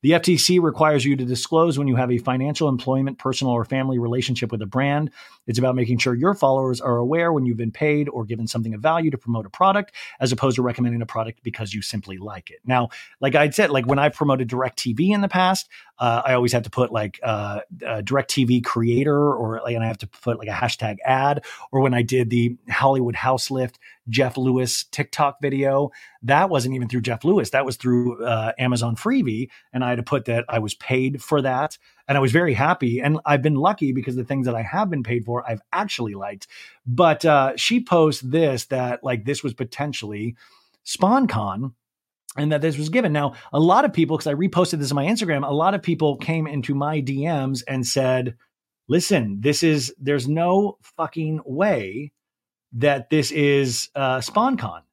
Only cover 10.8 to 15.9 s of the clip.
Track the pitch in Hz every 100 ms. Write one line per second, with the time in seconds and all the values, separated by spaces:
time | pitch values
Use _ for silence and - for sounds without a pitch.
10.8 | 123 120 113 113 110 113 117 107 107 104
11.8 | - 107 98 95 101 98 - - - 127
12.8 | 120 - - _ 135 147 147 139 190 135
13.8 | 120 139 147 - 147 131 123 123 127 -
14.8 | 123 113 180 208 196 185 185 190 - -
15.8 | -